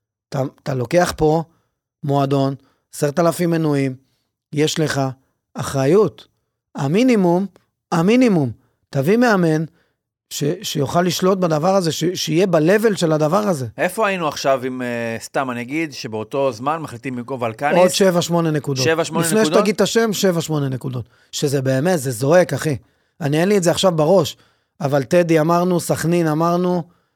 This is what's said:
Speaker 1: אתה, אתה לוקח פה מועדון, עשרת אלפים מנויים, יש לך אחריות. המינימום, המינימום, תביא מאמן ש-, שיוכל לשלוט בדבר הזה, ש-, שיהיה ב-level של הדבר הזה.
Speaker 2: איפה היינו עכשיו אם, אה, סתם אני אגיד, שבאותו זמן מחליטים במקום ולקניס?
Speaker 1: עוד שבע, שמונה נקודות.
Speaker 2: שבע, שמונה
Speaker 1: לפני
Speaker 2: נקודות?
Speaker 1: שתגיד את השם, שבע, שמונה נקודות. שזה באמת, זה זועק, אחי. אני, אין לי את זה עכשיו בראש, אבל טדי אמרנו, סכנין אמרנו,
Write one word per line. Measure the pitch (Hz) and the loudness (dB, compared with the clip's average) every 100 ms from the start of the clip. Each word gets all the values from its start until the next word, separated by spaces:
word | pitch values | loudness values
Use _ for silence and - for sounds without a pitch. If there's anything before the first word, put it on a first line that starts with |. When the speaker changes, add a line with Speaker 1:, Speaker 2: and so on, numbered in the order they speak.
| _ _ _ | _ _ _
Speaker 1:
אתה, | 139 131 - | -6 -6 -8
אתה | - | -8
לוקח | 131 120 170 175 - | -6 0 2 2 2
פה | 156 160 160 _ _ _ _ _ | 2 2 -2 _ _ _ _ _
מועדון, | 143 139 139 139 135 139 _ _ _ | -2 0 0 0 0 -4 _ _ _
עשרת | - 151 143 | -4 -2 0
אלפים | 170 165 175 | 0 0 -2
מנויים, | 165 156 143 135 131 _ _ _ _ _ | 0 0 0 -2 -4 _ _ _ _ _
יש | 147 151 - | -2 -2 0
לך | 147 139 135 123 _ _ _ | -2 -2 -4 -6 _ _ _
אחריות. | - 131 135 135 190 196 - _ _ _ _ _ - | -10 -6 0 2 4 2 -2 _ _ _ _ _ -6
המינימום, | 139 185 262 226 180 175 196 - _ _ _ | -2 2 4 4 4 2 -2 -10 _ _ _
המינימום, | 170 170 247 254 180 131 107 _ _ _ | 0 4 4 4 4 0 -4 _ _ _
תביא | 143 135 226 | -2 2 4
מאמן | 247 202 170 156 160 _ _ _ _ _ _ | 4 4 2 0 -2 _ _ _ _ _ _
ש-, | - 147 180 | -6 -4 -4
שיוכל | 220 160 135 170 | -6 -4 -2 0
לשלוט | 180 151 185 196 | 0 0 0 0
בדבר | 180 156 170 196 | 0 0 0 0
הזה, | 165 | 0
ש-, | 139 165 | -2 -4
שיהיה | 185 - 156 196 | -4 -2 0 2
ב-level | 165 151 214 220 196 | 2 2 2 2 0
של | 165 | 0
הדבר | 156 151 190 | 0 0 0
הזה. | 208 160 120 123 | 0 -2 -6 -4
Speaker 2:
איפה | 165 226 208 | -4 -2 -2
היינו | 190 160 | -2 -4
עכשיו | 135 143 135 127 | -2 0 0 -2
אם, | 127 | -6
אה, | 123 120 117 113 | -6 -6 -6 -8
סתם | - 156 135 | -6 -6 -4
אני | 120 | -6
אגיד, | 120 151 165 | -6 -6 -6
שבאותו | 127 123 107 107 139 135 | -10 -10 -8 -6 -2 -2
זמן | 107 135 160 | -2 -4 -6
מחליטים | 151 120 135 123 | -8 -12 -10 -10
במקום | 120 135 | -10 -6
ולקניס? | 120 113 143 175 | -6 -4 0 2
Speaker 1:
עוד | 185 | 2
שבע, | - 190 175 | 4 2 2
שמונה | 160 170 165 | 0 0 0
נקודות. | 151 - 131 156 | -2 -4 -2 0
Speaker 2:
שבע, | 160 156 | 0 0
שמונה | 160 160 | -2 0
Speaker 1:
לפני | 214 | 2
Speaker 2:
נקודות? | 214 175 | 2 2
Speaker 1:
שתגיד | 196 - | 2 2
את | |
השם, | 196 226 226 | 0 2 0
שבע, | 180 196 170 | 0 0 0
שמונה | 156 151 139 | -2 -2 -2
נקודות. | 131 139 127 110 _ _ | -4 -6 -8 -12 _ _
שזה | - 147 139 | -4 -2 0
באמת, | 131 131 160 180 | 0 0 2 0
זה | 127 | -2
זועק, | 113 135 175 175 | -2 2 4 4
אחי. | 139 156 135 - _ _ _ | 0 -4 -4 -8 _ _ _
אני, | 151 151 | -2 0
אין | 185 | 2
לי | 208 | 2
את | |
זה | 175 | 2
עכשיו | 147 190 | 2 2
בראש, | 160 151 190 139 - _ _ _ _ | 2 4 4 2 -4 _ _ _ _
אבל | 147 143 | -2 -2
טדי | 131 175 175 160 | 2 2 4 2
אמרנו, | 151 175 180 175 | 2 2 2 0
סכנין | - 151 160 175 165 | -2 -2 0 0 0
אמרנו, | 151 170 175 180 180 170 _ _ | 0 0 0 0 -2 -6 _ _